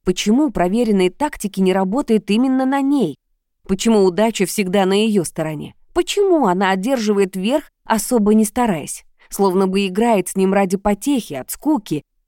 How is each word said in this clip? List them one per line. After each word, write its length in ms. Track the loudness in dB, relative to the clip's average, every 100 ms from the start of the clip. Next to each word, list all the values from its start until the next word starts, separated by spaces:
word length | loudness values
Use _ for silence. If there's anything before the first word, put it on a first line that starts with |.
почему 460 | -4 -2 0 2 0
проверенные 600 | 0 -2 0 0 2 0
тактики 500 | -2 -6 -6 -8 -2
не 120 | 0
работают 600 | 0 0 -2 0 0 0
именно 340 | 0 2 0 0
на 140 | 0
ней, 340 | 0 0 -2 -6 _ _ _ _
почему 400 | -6 -2 2 4
удача 420 | 4 2 0 0
всегда 420 | -4 -2 -2 0 2
на 180 | 2
ее 180 | 2 0
стороне, 540 | -2 -4 -8 -8 -12 -18 _
почему 540 | -4 -2 0 2 2 2
она 240 | 2 0
одерживает 640 | 0 0 0 0 0 0 -2
верх, 340 | -2 -2 -4 _
особо 500 | -4 -4 0 0 4
не 100 | 4
стараясь, 600 | 2 0 -2 -2 -6 -14 -18 _ -10
словно 380 | 0 2 2 0
бы 200 | 0 -2
играет 420 | 0 2 2 0
с 80 | 0
ним 160 | 0
ради 240 | 2 0 -2
потехи, 580 | -2 -2 -2 -2 -4
от 160 | -10 -12
скуки 520 | -6 -2 -2 -2 -8 -8 _